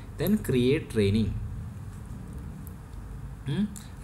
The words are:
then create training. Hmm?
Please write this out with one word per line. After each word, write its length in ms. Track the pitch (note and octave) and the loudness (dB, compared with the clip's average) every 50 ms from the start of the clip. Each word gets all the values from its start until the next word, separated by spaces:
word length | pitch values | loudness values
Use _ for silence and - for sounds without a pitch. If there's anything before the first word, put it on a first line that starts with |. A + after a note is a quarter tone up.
| - - - | -10 -10 -4
then 200 | - C#3+ F#3 G#3+ G#3 | 0 4 4 4 4
create 500 | - - C3+ B2+ A#2+ B2+ C#3+ E3 - - | 4 4 4 6 6 6 6 4 2 0
training. 440 | - A2+ G2+ G2 G2+ A2+ A2 F#2+ - - - - - - - - - - - - - - - - - - - - - - - - - - - - - - - - - - - - - - - - - - - | 4 6 6 6 6 6 4 4 0 -2 -4 -4 -6 -6 -6 -8 -8 -8 -10 -10 -10 -10 -10 -10 -10 -10 -10 -10 -8 -8 -8 -8 -10 -10 -10 -10 -10 -12 -12 -12 -12 -10 -10 -10 -10 -10 -10 -10 -10 -8 -4
Hmm? 200 | C3+ C#3+ F#3 G#3+ G#3 - - - - - - | -2 0 0 0 0 -2 -8 -12 -12 -10 -4